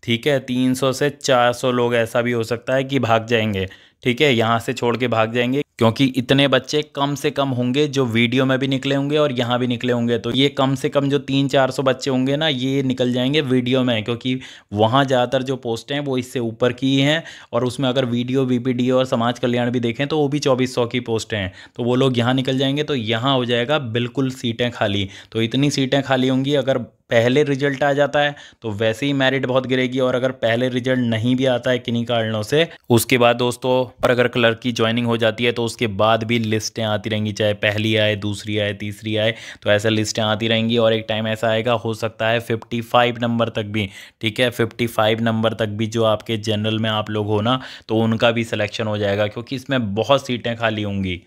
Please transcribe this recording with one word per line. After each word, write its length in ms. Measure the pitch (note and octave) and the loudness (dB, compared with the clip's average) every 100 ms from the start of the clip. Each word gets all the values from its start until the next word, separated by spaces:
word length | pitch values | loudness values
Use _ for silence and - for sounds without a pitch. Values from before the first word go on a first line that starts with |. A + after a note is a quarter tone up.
ठीक 240 | - A#2 D3+ | -2 0 2
है, 120 | C#3 | 0
तीन 320 | - B2+ B2+ B2+ | 0 0 0 2
सौ 160 | C3+ | 0
से 160 | B2+ D3 | 0 -2
चार 400 | C#3+ - B2+ A#2+ | -2 2 4 4
सौ 180 | A#2+ C3 | 2 -2
लोग 240 | B2 A#2+ A#2+ | 0 0 0
ऐसा 260 | A2+ B2+ | 0 0
भी 100 | A#2+ | 0
हो 120 | A#2+ A2 | -2 -2
सकता 300 | A#2 - C3 | -4 -2 -2
है 80 | |
कि 160 | C3+ C#3 | 0 -2
भाग 240 | A#2 A2+ A2 | 2 2 2
जाएंगे, 400 | A#2+ A2 G2 F#2 - - _ | 0 0 -2 -4 -8 -20 _
ठीक 180 | C3 A#2+ | -2 2
है, 120 | D3+ | 4
यहाँ 260 | A#2 A2+ A#2 | 4 2 0
से 140 | - | -2
छोड़ 220 | B2 A#2+ A#2 | -2 -2 0
के 100 | B2 | 0
भाग 240 | A2+ A2 | 0 0
जाएंगे, 280 | A#2+ B2 C3+ - - | 0 0 -2 -4 2
क्योंकि 280 | A2+ G#2+ C3+ | 2 4 0
इतने 400 | C3 A#2+ C3+ C#3 | 0 0 4 4
बच्चे 340 | C3 B2+ D3+ D3+ - | 2 0 -4 -4 -4
कम 180 | C#3+ C#3+ | -2 -2
से 140 | D3+ | -4
कम 180 | C#3 C#3 | -2 -2
होंगे 360 | B2 B2 C3 D3+ | -2 0 0 0
जो 180 | C3+ B2+ | 0 0
वीडियो 380 | A2 A#2 B2+ C3 | 2 2 2 2
में 120 | C3 | 0
भी 80 | C3+ | 0
निकले 280 | C3+ C#3 C#3 | -2 -2 -2
होंगे 220 | C#3 D3+ | 0 0
और 140 | D3 | 0
यहाँ 260 | B2+ A#2+ B2 | 0 -2 0
भी 80 | B2 | 0
निकले 260 | A#2+ B2 | -2 -2
होंगे। 240 | A#2+ A#2 A#2 | 0 0 -2
तो 120 | A#2 | -2
ये 160 | A#2+ C#3 | 2 2
कम 240 | C3+ C3+ C3+ | 2 0 0
से 140 | D3+ | 0
कम 200 | C#3+ C#3 | 0 0
जो 100 | C#3+ | -2
तीन 260 | C3 C3+ C#3 | 0 0 2
चार 240 | C#3 C3 | 2 2
सौ 120 | B2+ | 2
बच्चे 260 | D3+ E3 - | 0 0 0
होंगे 280 | B2+ B2+ C#3+ | 0 0 0
ना, 100 | D#3+ | 0
ये 360 | C3 C3 C3+ | -2 -2 0
निकल 280 | C3 B2+ B2+ | -2 0 0
जाएंगे 280 | B2 B2+ D3+ | 0 0 0
वीडियो 400 | C3+ B2+ B2 C3 | 2 0 2 0
में, 200 | B2 A2+ | 2 -2
क्योंकि 360 | G#2 A#2 B2+ C3 - - _ | -2 -4 -4 -4 -8 -20 _
वहाँ 300 | G2+ A2 C3 C#3 | 2 4 4 2
ज़्यादातर 380 | B2+ B2 C3 | 2 2 0
जो 120 | B2+ C3 | -2 -6
पोस्टें 380 | B2 A2+ - C#3+ | -4 -6 -6 -6
हैं 60 | |
वो 140 | C#3+ B2+ | -2 -4
इससे 220 | B2 C3 | -4 -6
ऊपर 320 | A#2 A2+ B2 | -6 0 -2
की 140 | B2 C3+ | 0 0
ही 120 | C3+ | 2
हैं, 220 | C#3 D#3 - - - | 2 0 -4 -20 -4
और 120 | A#2+ B2 | -2 -2
उसमें 240 | A#2+ C3+ | -2 -2
अगर 160 | B2+ B2+ | 0 0
वीडियो, 380 | A#2+ B2 C3 C3 | -2 0 0 2
वीपीडीओ 520 | B2 B2+ B2 B2+ B2+ | 0 0 0 2 2
और 80 | C3 | 2
समाज 340 | B2 A#2 B2 | 0 0 0
कल्याण 320 | B2 A#2+ A#2+ | -2 0 0
भी 80 | B2 | 0
देखें 260 | A#2 A#2 C#3+ | -2 -2 -2
तो 100 | D#3 | 0
वो 100 | C#3+ | 0
भी 120 | D3 | 0
चौबीस 360 | C#3+ B2+ B2+ B2+ | 0 2 0 0
सौ 100 | A#2 | -2
की 120 | B2 | -2
पोस्टें 360 | A#2+ A2+ - G#2+ | -2 -4 -2 -4
हैं, 140 | F#2 - - - | -6 -8 -20 -6
तो 80 | |
वो 120 | A#2+ B2 | -2 2
लोग 220 | C3+ A#2+ | 2 2
यहाँ 160 | A#2 | 0
निकल 240 | C3 B2+ C3 | 0 0 0
जाएंगे। 260 | C3+ C#3 | 0 -2
तो 120 | D3+ C#3+ | -2 -2
यहाँ 400 | G#2+ A2+ C3 C3+ | -2 -2 0 0
हो 100 | A#2+ | 0
जाएगा 340 | A#2+ A#2+ D3+ | 0 0 -2
बिल्कुल 500 | B2 A#2 A#2+ B2+ C3 | -2 -4 -4 -2 -4
सीटें 360 | C3 B2 A2+ B2 | -2 -6 -2 -4
खाली। 360 | - A2 G2+ G2 - - | 0 -2 0 -4 -8 -8
तो 100 | A2+ | -2
इतनी 300 | A2+ C3 C#3+ | 0 2 0
सीटें 300 | C#3+ C3+ C#3+ | 0 0 0
खाली 240 | B2+ C3 B2+ | 2 2 2
होंगी, 280 | C3 C3+ C#3+ | 0 0 0
अगर 300 | B2+ B2+ A2+ _ _ | 0 -2 -4 _ _
पहले 320 | A#2+ A#2 C3 | 4 4 4
रिजल्ट 400 | D3 C#3 C#3+ C#3 | 2 2 0 0
आ 80 | D3 | 0
जाता 260 | C#3+ C#3+ C#3+ | 2 2 2
है 140 | D3 C#3+ - _ | 0 -2 -18 _
तो 80 | A#2 | -8
वैसे 340 | G#2 A2+ A2 C#3+ | 0 0 0 -2
ही 80 | |
मेरिट 320 | C#3 C3 C3 B2+ | 2 2 2 0
बहुत 200 | B2+ B2 | 0 0
गिरेगी, 320 | B2+ B2+ B2+ | 0 0 0
और 160 | B2+ B2+ | 0 0
अगर 160 | C3 | -2
पहले 360 | B2+ A#2 A#2 B2+ | 0 0 2 0
रिजल्ट 300 | B2+ B2 B2+ | 0 0 0
नहीं 340 | A#2+ A2+ A#2+ B2+ | 0 0 0 2
भी 100 | C3 | 2
आता 240 | B2 B2+ | 0 0
है 80 | B2 | -2
किन्हीं 260 | B2 A#2 A#2 | -2 -4 -2
कारणों 360 | A#2 A2 A2 | -2 0 -4
से, 240 | G#2 D3 E3 - _ | 0 0 0 -6 _
उसके 280 | A#2 - B2+ | 2 4 4
बाद 180 | A#2+ A#2+ | 4 4
दोस्तों, 360 | B2 A#2+ C3 B2+ B2 - | 0 -2 0 0 -2 -2
और 160 | B2 | 0
अगर 160 | B2 A#2+ | 2 2
क्लर्क 300 | B2+ A#2 A2 | 4 2 2
की 120 | B2+ | -4
ज्वाइनिंग 360 | A#2 A2+ A#2 A#2+ | 0 0 0 0
हो 100 | A#2 | 2
जाती 260 | A2+ G#2 | 0 2
है 80 | A#2+ | -2
तो 120 | A#2 A#2 | 0 -4
उसके 220 | - A#2 | -2 -4
बाद 340 | G2 G#2+ A2+ | 2 2 2
भी 160 | A2 A#2 | 2 0
लिस्टें 440 | A2 A2 - - | 0 -2 -4 -6
आती 260 | A2 G#2+ G#2+ | -4 -2 -2
रहेंगी, 220 | G#2+ G#2+ | -2 -2
चाहे 200 | G2+ G#2+ G2+ | 0 -2 2
पहली 400 | A2 G#2 A2 A2 | 0 0 0 2
आए, 200 | G#2+ G#2 | 2 0
दूसरी 400 | G#2 G2 A2+ G#2 | -4 -6 -6 -4
आए, 160 | G#2 G2+ | -2 -4
तीसरी 400 | G#2 G2+ A2 G#2+ | -10 -8 -6 -2
आए, 180 | G#2+ A#2 - - | -2 -4 -14 -8
तो 60 | G#2+ | 0
ऐसे 180 | G#2 A2 | 2 2
लिस्टें 320 | A2 G#2+ - | 0 0 -2
आती 240 | G#2+ G#2+ A2+ | 0 0 0
रहेंगी। 300 | A2+ A2+ A#2 | 0 2 2
और 160 | A2+ | 2
एक 120 | A2+ A2 | 0 -2
टाइम 180 | G#2+ A2 | -4 -2
ऐसा 220 | A2 A#2 | -2 0
आएगा, 240 | A2 A#2 A#2 | 0 0 -2
हो 180 | A2+ A2 | -2 -4
सकता 320 | A2+ - A2 | -6 -2 0
है 120 | A#2 | 0
फिफ्टी 400 | A2+ A2+ - A#2+ | -2 -6 -4 -8
फ़ाइव 360 | A2+ B2 A#2+ A2+ | 2 4 4 2
नंबर 300 | A#2+ A#2 A2+ | -2 0 0
तक 140 | A2+ G#2 | -2 -4
भी, 220 | G#2+ F#2+ - - _ | -4 -4 -8 -20 _
ठीक 180 | A2 G#2 | -4 0
है, 100 | B2+ | 0
फिफ्टी 360 | - A2+ - A#2 | 2 -2 0 -4
फ़ाइव 320 | - A2 A2+ | 0 0 2
नंबर 320 | A#2 A2 A2+ A2 | 0 2 0 0
तक 140 | A2 | -4
भी 160 | G#2 A2+ | -2 -4
जो 140 | A2+ A2 | 0 2
आपके 320 | G#2+ - A2 | 0 -2 -6
जनरल 400 | G#2+ G#2 G#2+ A2 | -2 -2 -2 -2
में 100 | A2 | -2
आप 200 | G#2+ G#2+ | -2 -4
लोग 180 | G#2+ G#2 | -4 -2
हो 120 | G#2+ | 0
ना, 180 | A2 B2+ - - - | 0 -2 -4 -18 -4
तो 120 | A2 | 0
उनका 320 | A2+ A2+ A#2+ | 2 2 2
भी 120 | A2+ A2+ | 0 -4
सिलेक्शन 420 | A2 G#2 - A2 | -2 -4 -4 -4
हो 100 | G#2 | -2
जाएगा, 300 | G2+ G2+ G#2 | -2 0 -2
क्योंकि 280 | A#2+ A2 C3 | -4 -10 -10
इसमें 380 | B2+ C3 A2 G2+ | -4 -2 -2 -2
बहुत 300 | A2 C#3 - | 2 2 0
सीटें 280 | B2 A#2+ A2+ | -6 -6 -2
खाली 260 | A#2 G#2+ | -2 -2
होंगी। 380 | G#2 G2+ F#2+ F2+ | -4 -4 -4 -6